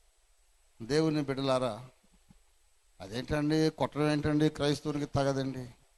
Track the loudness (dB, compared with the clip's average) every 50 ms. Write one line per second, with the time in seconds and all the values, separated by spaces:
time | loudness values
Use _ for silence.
0 | _ _ _ _ _ _ _ _ _ _ _ _ _ _ _ _ -6 -2 0 2
1 | 2 2 2 0 -2 -2 -4 -2 0 0 2 2 0 -2 -4 -6 -12 -16 -20 _
2 | _ _ _ -20 _ _ -20 _ _ _ _ _ _ _ _ _ _ _ _ _
3 | -14 -8 -8 -8 -6 -4 -2 -2 0 2 2 4 4 2 2 0 -4 -2 0 0
4 | 0 2 2 2 0 2 2 4 4 2 2 2 0 0 0 0 -2 -4 -4 -4
5 | -4 -2 0 2 2 2 2 0 -2 -4 -6 -8 -10 -12 -16 _ _ _ _